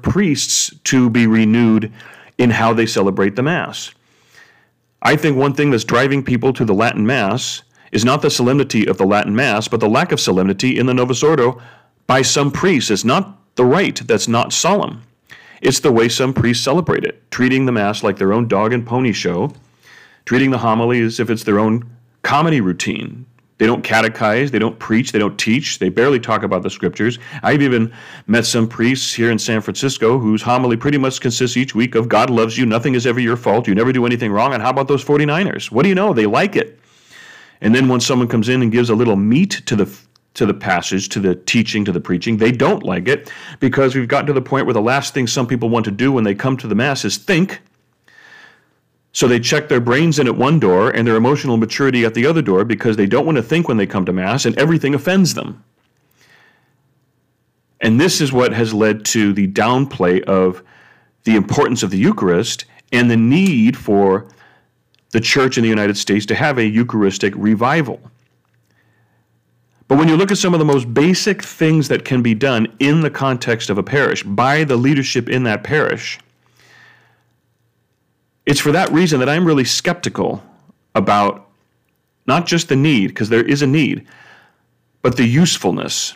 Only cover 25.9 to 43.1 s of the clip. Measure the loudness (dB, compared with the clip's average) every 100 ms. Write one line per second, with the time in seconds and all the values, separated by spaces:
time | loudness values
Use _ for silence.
25.9 | 0 2 0 0 -4 -2 -4 -4 -6 -6
26.9 | -2 -4 -4 -12 -6 0 2 2 0 -2
27.9 | -6 -20 -10 -2 0 0 -2 -2 0 0
28.9 | 0 -4 -2 0 0 -2 -4 -4 -4 -4
29.9 | 0 0 2 0 0 0 0 0 0 0
30.9 | 0 -2 -2 -4 -2 -2 -2 -2 -2 0
31.9 | 0 0 0 2 2 0 0 0 0 0
32.9 | 0 0 0 0 -2 0 0 2 0 2
33.9 | 2 0 0 -2 0 0 -2 -2 -2 0
34.9 | 0 0 0 2 0 -2 -6 -4 0 2
35.9 | 2 0 2 2 2 0 -2 -4 -8 _
36.9 | _ _ -20 -20 -20 -20 -4 2 2 4
37.9 | 2 0 0 0 0 0 0 2 2 2
38.9 | 2 2 2 2 2 2 -2 -4 -2 -2
39.9 | -6 _ _ _ -2 -2 -2 -2 -2 -2
40.9 | -4 -4 -2 -2 -2 -2 -2 0 -2 -2
41.9 | -2 -2 -4 -2 0 2 2 0 0 -4
42.9 | -4 -2